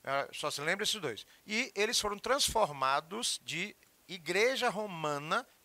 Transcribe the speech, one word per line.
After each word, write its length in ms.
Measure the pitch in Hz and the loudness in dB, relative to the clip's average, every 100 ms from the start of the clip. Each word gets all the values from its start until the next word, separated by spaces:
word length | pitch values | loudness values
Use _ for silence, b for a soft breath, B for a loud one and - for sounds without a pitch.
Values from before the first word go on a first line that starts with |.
| - | -2
eh, 240 | 139 135 | 0 -2
só 180 | - 151 | -4 -4
se 120 | 143 | -2
lembra 220 | 151 196 | 0 0
esses 180 | 208 220 | 0 0
dois. 240 | 151 104 - B - | -2 -6 -10 B -4
E 240 | 214 254 196 | -4 -2 0
eles 240 | 214 - | 2 2
foram 180 | 208 202 | 0 -2
transformados 1200 | 220 277 - 226 180 143 131 143 160 214 247 - | 0 2 2 4 2 2 2 2 0 -4 -4 -4
de 320 | 123 156 202 - _ _ - | -4 -4 -6 -8 _ _ -16
igreja 640 | 185 156 180 240 254 247 | -10 -2 2 4 4 0
romana 760 | 185 214 165 151 143 151 208 - _ | 0 -4 -4 -2 -2 0 -2 -2 _